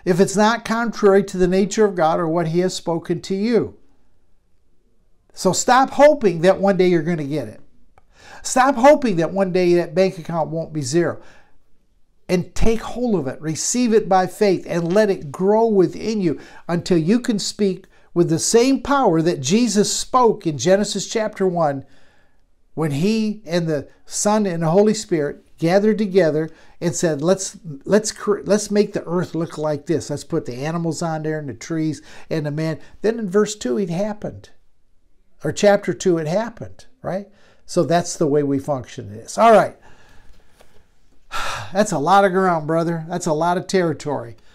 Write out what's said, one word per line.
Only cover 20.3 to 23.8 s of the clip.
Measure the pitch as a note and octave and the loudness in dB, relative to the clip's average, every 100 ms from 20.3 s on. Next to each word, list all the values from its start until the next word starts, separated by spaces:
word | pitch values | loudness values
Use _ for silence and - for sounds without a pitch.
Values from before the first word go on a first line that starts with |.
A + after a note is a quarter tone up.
| E3+ E3+ | 2 -4
in | C#3+ | -2
Genesis | C#3+ G3 G3+ G3 - | 2 2 2 -6 -6
chapter | A3+ G#3+ G#3+ F#3+ | -4 -4 -2 -2
one, | F3 D#3 C#3 - - - _ _ _ _ _ _ | 0 -2 -2 -10 -20 -20 _ _ _ _ _ _
when | - D#3 | -6 -4
he | C#3 F#3+ A3+ G#3+ G#3 | 0 0 0 -2 -6
and | - F3 D#3+ | -6 -4 -2
the | D3 | -4